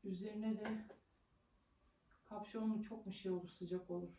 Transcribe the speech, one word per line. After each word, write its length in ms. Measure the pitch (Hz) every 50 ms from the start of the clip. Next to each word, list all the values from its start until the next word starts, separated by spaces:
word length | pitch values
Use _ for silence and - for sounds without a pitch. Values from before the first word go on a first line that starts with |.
| -
Üzerine 520 | 196 185 175 202 214 214 214 214 220 214 208
de 260 | 214 220 220 220 - - - - _ _ _ _ _ _ _ - _ _ _ _ _ _ _ _ - - _ _ _ _ - - _
kapşonlu 580 | - 214 208 214 - - 226 220 220 220 214
çok 240 | - - 226 - -
mu 60 | 190
şey 200 | 185 - - 190
olur, 160 | 185 175 175 -
sıcak 420 | - - 180 170 180 180 - -
olur. 180 | 175 175 175 - -